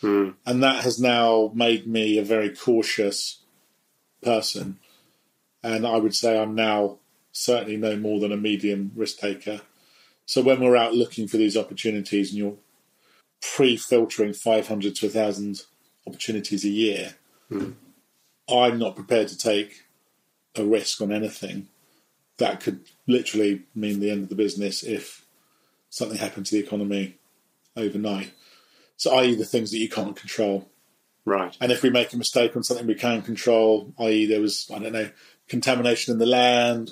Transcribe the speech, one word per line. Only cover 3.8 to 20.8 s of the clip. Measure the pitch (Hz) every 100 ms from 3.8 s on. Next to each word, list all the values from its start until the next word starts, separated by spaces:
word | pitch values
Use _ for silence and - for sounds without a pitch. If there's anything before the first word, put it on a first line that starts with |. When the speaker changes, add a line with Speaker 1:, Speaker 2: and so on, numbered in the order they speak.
| _ _ _ _
Speaker 2:
person. | - 113 107 101 98 95 _ _ _ _ _ _ _ _
And | 113 110 117
I | 113
would | 107 101
say | 117 110
I'm | 107 107
now | 110 104 101 - _ _ _
certainly | - - 123 107 107
no | 110 104
more | 107 104
than | 104
a | 104
medium | 107 104 101 101 98 113
risk | 107 -
taker. | 104 98 - 104 - _ _ _ _ _ -
So | -
when | 131 131
we're | 127 123
out | 117
looking | 117 117 - 104
for | 113
these | 107 107
opportunities | 104 98 113 104 98 101 101
and | 104
you're | 101 101 _ _ _ _ _ _ _ _
pre-filtering | - - 135 113 - 120 113 - 107
five | 101 - 110 107
hundred | 107 98 98
to | 107
a |
thousand | 107 107 98 101 98 - _ _ _ -
opportunities | - - 107 98 101 101
a |
year, | 101 110 101 95 - _ _ _
Speaker 1:
Hmm. | 101 - - _ _ _ _ _ _ -
Speaker 2:
I'm | 123 123 117
not | 113 -
prepared | - 117 104
to | -
take | 117 104 104 - _ _ _ _ _ _ _ -
a |
risk | 104 110